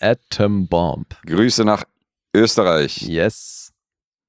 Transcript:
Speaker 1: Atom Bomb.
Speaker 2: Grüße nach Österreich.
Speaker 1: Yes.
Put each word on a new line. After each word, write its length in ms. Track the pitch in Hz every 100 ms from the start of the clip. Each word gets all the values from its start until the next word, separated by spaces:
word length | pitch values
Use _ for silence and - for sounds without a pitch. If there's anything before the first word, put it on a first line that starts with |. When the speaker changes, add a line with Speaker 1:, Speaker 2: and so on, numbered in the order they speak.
Speaker 1:
Atom 680 | 104 123 - - 104 101 87
Bomb. 480 | 85 85 - - - -
Speaker 2:
Grüße 380 | 85 120 113
nach 200 | 107 104 - _ _ _ _
Österreich. 680 | 104 113 - 92 80 71 -
Speaker 1:
Yes. 680 | - 82 104 - - - - _ _ _ _ _